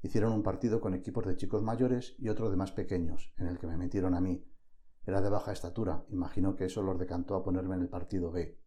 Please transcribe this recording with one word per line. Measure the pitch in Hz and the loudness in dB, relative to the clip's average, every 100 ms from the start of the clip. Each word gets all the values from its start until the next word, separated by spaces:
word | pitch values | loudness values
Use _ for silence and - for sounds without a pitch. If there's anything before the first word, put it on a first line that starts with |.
Hicieron | - 113 110 | 2 4 4
un | 110 | 4
partido | 95 92 117 110 | 0 0 2 2
con | 104 | 0
equipos | 92 98 - 95 | -2 -2 -2 2
de | 92 | 2
chicos | 98 - | 2 2
mayores | 110 113 127 123 - - | 0 2 2 2 -2 -6
y | 110 | -2
otro | 104 113 | 0 2
de | 98 | 0
más | 95 | 0
pequeños, | - 95 90 85 85 - - | -2 -2 0 2 2 0 -2
en | 87 | -2
el | 87 | -2
que | 82 | -2
me | 82 | -2
metieron | 90 98 92 | 0 0 2
a | 90 | 2
mí. | 92 87 - - - - - - | 2 -2 -6 -18 -20 -20 -20 -10
Era | - 95 | 0 4
de | 101 | 4
baja | 98 104 | 4 0
estatura, | 98 85 90 98 98 - | -6 -4 -2 0 0 -2
imagino | 92 87 - 95 | -4 0 2 2
que | 98 92 | 2 -2
eso | 110 | -2
los | 95 90 | -2 -2
decantó | 90 90 90 | -2 -4 -2
a | 95 | -2
ponerme | 95 92 90 | 0 -2 0
en | 92 | -2
el | 87 | -2
partido | 90 87 95 85 | -4 -4 -2 -2
B | 87 78 - | -2 -6 -8